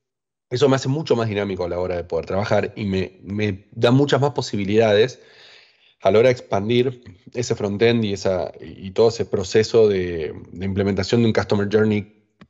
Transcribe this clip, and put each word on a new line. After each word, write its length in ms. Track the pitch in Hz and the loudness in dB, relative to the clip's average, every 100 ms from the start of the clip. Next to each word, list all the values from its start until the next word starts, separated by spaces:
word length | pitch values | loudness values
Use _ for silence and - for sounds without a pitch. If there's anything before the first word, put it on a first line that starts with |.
| _ _ _ _ _ | _ _ _ _ _
eso 180 | 123 147 | 0 2
me 80 | 135 | 2
hace 140 | 127 | -2
mucho 260 | 143 151 120 | -6 -2 -2
más 140 | 113 | 0
dinámico 340 | 101 101 92 | -2 -4 -4
a 60 | 87 | -6
la 100 | 87 | -4
hora 160 | 90 90 | -4 -6
de 80 | |
poder 220 | 82 82 82 | -6 -8 -4
trabajar 480 | 95 107 104 98 - | -6 -2 -2 -2 -4
y 80 | |
me, 380 | 107 95 92 - | -4 -2 -4 -10
me 460 | - 101 107 98 - | -10 -4 -4 -4 -12
da 200 | - 120 | -2 2
muchas 280 | 131 143 143 | 4 4 2
más 120 | 143 | 0
posibilidades 920 | 143 123 107 98 107 113 104 127 - - - - - _ _ _ _ | -2 -6 -6 0 2 4 4 2 -2 -20 -20 -20 -20 _ _ _ _
a 100 | - | 2
la 80 | 107 | 4
hora 80 | 127 | 4
de 60 | |
expandir 680 | 127 - 104 101 120 127 123 - - - | 2 -2 -4 0 0 0 -4 -14 -20 -12
ese 220 | 123 120 113 | -8 -4 -4
frontend 480 | 104 101 113 117 | -4 2 2 2
y, 80 | 107 | 0
esa, 400 | 98 - 92 76 - | -2 -2 -2 -4 -10
y 320 | - - 95 | -18 -14 -6
todo 160 | 95 113 | 2 2
ese 160 | - | 2
proceso 640 | 98 104 92 110 110 113 107 | -4 -4 0 0 2 4 4
de, 460 | 98 90 85 76 - - | 4 -2 -4 -8 -10 -16
de 140 | 90 98 | -10 -6
implementación 560 | 95 101 98 95 117 | -2 0 -2 0 2
de 60 | 117 | 2
un 60 | |
customer 360 | 107 95 107 101 | 0 0 -2 0
journey, 560 | 107 110 104 101 _ _ _ - | 2 2 0 -4 _ _ _ -20